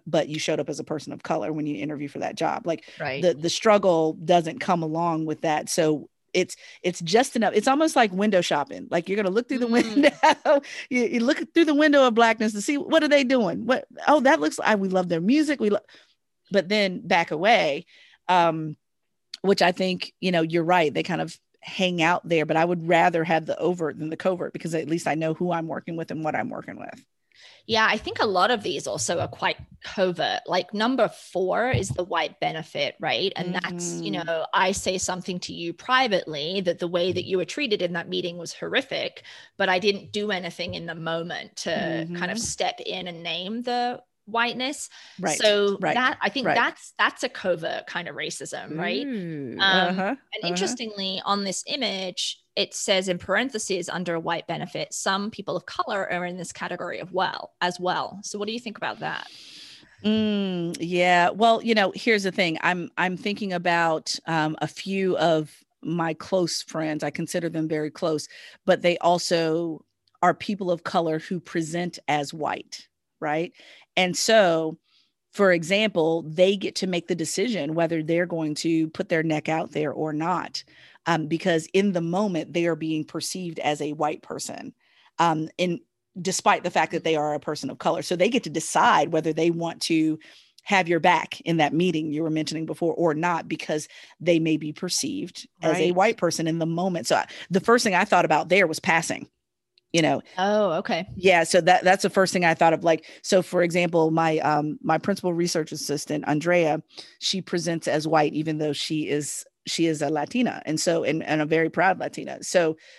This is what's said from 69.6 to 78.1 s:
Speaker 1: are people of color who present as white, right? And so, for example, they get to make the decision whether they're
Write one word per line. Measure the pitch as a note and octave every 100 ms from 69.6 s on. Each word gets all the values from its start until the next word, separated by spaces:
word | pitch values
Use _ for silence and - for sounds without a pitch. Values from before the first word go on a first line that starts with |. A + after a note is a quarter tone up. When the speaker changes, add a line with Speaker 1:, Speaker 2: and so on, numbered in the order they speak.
| E3+ D3+ _ _ _ -
Speaker 1:
are | F3
people | - - G3+ F3+
of | E3
color | - F#3 E3 D#3
who | - F3+
present | - F3 D#3 E3+ F3 - -
as | D3 C#3+
white, | E3 D3 F#2 - - - _ _ -
right? | D#3 D#3 F3 _ - - _ -
And | F#3 -
so, | - A3 F3+ D#3+ D#3+ E3+ _ _ _ _ _
for | - G3
example, | F3 D#3+ G3+ A3 E3+ D#3+ E3
they | D#3 D#3 F#3 G3+
get | G3+ -
to | F#3+
make | E3+ E3
the |
decision | E3+ D#3 - A#3+ F#3+ D3
whether | E3 E3 E3
they're | D#3